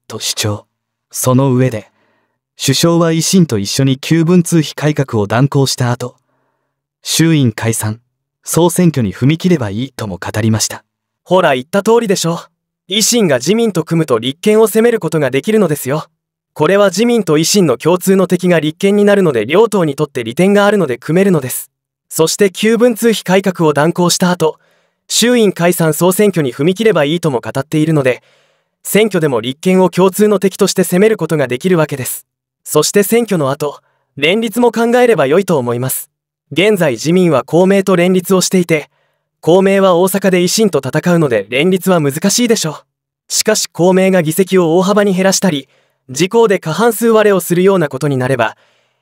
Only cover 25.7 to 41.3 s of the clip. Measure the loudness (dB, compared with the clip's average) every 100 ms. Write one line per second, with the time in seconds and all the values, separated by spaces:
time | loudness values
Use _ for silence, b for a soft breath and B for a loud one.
25.7 | 2 0 0 0 2 0 0 -4 -2 -2
26.7 | 0 0 0 0 -2 -2 -4 -4 -8 -4
27.7 | -2 0 0 0 -2 -8 _ _ _ _
28.7 | _ -4 0 2 0 -2 -2 -4 -4 0
29.7 | 2 2 2 0 2 0 2 -2 -2 -2
30.7 | 0 -2 2 2 0 -2 -2 -2 -4 -2
31.7 | 0 0 -4 -8 -12 -16 _ _ _ -4
32.7 | 0 2 0 2 0 0 -2 -2 -4 -6
33.7 | -10 _ _ _ -4 0 0 -2 0 0
34.7 | 0 0 2 2 2 2 2 2 -2 -2
35.7 | -4 -4 -8 -10 _ _ _ _ 0 0
36.7 | 2 0 -2 0 2 2 0 0 2 2
37.7 | 2 2 0 2 0 0 0 0 -2 0
38.7 | -2 -4 _ _ _ _ _ 0 2 2
39.7 | 2 2 2 0 0 0 0 0 0 0
40.7 | 0 -2 -2 0 0 2